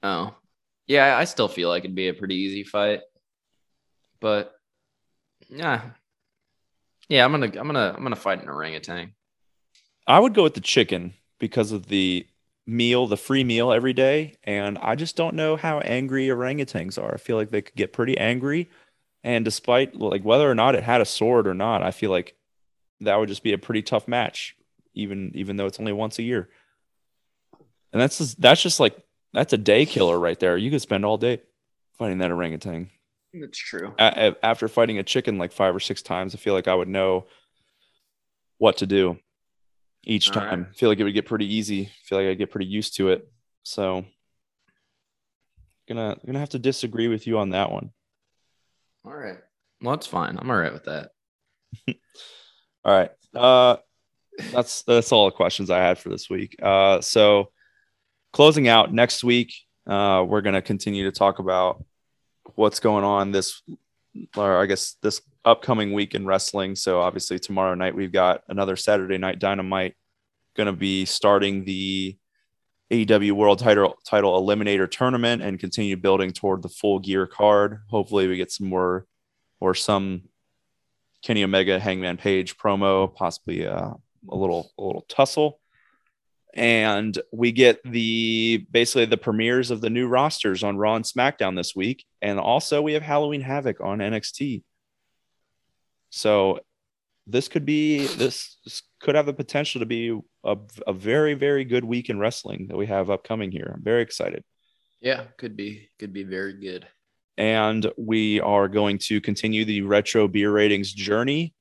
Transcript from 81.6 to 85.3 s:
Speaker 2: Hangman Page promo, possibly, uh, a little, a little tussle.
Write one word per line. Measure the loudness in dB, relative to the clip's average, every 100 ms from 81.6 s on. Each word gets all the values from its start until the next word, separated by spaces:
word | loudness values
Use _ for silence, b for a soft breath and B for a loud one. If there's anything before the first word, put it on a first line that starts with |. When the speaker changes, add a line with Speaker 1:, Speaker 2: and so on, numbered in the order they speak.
| 2 0
Speaker 2:
Hangman | 0 -4 -4 -4
Page | 0 0 -2 -4
promo, | -2 0 2 2 2
possibly, | -2 -6 -6 -8 -6 -4
uh, | -6 -8 -12 _ _ -10
a | -4
little, | -2 -2 -6 -10
a |
little | -8 -8 -8
tussle. | 2 2